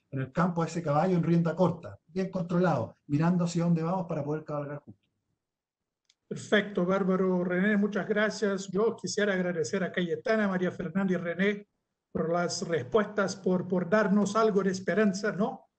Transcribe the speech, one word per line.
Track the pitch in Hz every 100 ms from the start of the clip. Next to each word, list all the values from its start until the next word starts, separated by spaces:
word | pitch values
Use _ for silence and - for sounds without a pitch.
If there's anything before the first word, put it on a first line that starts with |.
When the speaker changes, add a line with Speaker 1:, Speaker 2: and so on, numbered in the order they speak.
| _
Speaker 1:
en | 131
el | 135
campo, | - 180 170
a | 160
ese | 175
caballo | 151 143 185 175
en |
rienda | 156 170 165 156
corta, | 180 - 104 - _
bien | 185 185
controlado, | 185 170 175 180 139 113 - -
mirando | 143 165 185 170
hacia | 170
dónde | 170 165
vamos | 160 190 170
para | 151
poder | 143 156
cabalgar | 156 151 143 147
juntos. | - 104 _ _ _ _ _ _ _ _ _ _ _ _ -
Speaker 2:
Perfecto, | - - 208 202 - 175
bárbaro. | 196 185 185 185 185
René, | 180 180 202 208
muchas | 208 208 180
gracias. | 208 214 208 208 190 185
Yo | 185 220 -
quisiera | - - 208
agradecer | 185 180 165 156 196
a | 175
Cayetana, | 185 175 156 240 220 202
María | 180 180
Fernanda | 175 180 190 196
y | 180
René | 170 170 196 208 - _ _ _ _
por | 185 160
las | 170 175 - 165
respuestas, | 160 117 220 208 - 196 -
por, | 202 180 -
por | 180 170
darnos | 214 202 208 202 220
algo | 220 196
de | 190
esperanza, | 185 - 175 220 185 -
¿no? | 165 233 - _